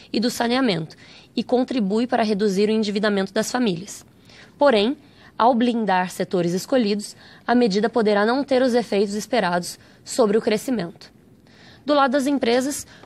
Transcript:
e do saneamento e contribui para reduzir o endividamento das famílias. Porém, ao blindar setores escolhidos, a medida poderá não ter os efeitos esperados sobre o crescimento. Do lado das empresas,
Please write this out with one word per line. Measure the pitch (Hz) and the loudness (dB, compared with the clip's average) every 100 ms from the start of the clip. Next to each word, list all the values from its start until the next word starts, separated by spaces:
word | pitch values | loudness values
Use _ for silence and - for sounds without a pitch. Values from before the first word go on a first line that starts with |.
| - | -8
e | 233 | -2
do | 233 | -2
saneamento | - 233 254 254 165 160 - - - - - | -2 -2 0 0 -2 -6 -14 -20 -20 -10 -8
e | |
contribui | - 247 254 262 190 220 247 | -2 0 0 -2 -2 -2 0
para | 233 | 0
reduzir | 214 202 214 185 214 | 0 0 0 0 2
o | |
endividamento | 220 208 202 214 202 196 | 0 0 -2 0 0 -2
das | 226 214 | -4 -4
famílias. | 254 240 165 202 - - _ - - - - | -2 -2 -4 -8 -18 -20 _ -20 -20 -20 0
Porém, | 285 220 214 294 - - - - | 2 4 2 -2 -12 -20 -14 0
ao | 233 | 2
blindar | 233 240 233 208 185 180 | 4 0 0 0 0 -2
setores | - 180 185 170 | -4 -2 0 0
escolhidos, | 185 - 262 208 208 - - - - - | -2 0 0 0 -2 -6 -16 -20 -14 0
a | |
medida | 240 240 190 226 | 2 2 2 0
poderá | 240 214 202 214 | 0 2 2 2
não | 262 | 0
ter | 269 254 | 0 0
os | 262 | 2
efeitos | 240 - 196 202 | 0 0 -2 -2
esperados | 208 - 240 180 175 175 - - - | -4 -4 -2 0 -2 -4 -12 -20 -20
sobre | - - 220 220 | -8 0 2 2
o | |
crescimento. | 214 208 - 233 170 - - - _ - - - - - - | 0 -2 -2 -4 -6 -12 -20 -20 _ -20 -20 -20 -20 -12 0
Do | |
lado | 294 277 | 2 2
das | 285 262 | 2 0
empresas, | 277 233 247 262 - - - | 0 2 0 0 -6 -12 -20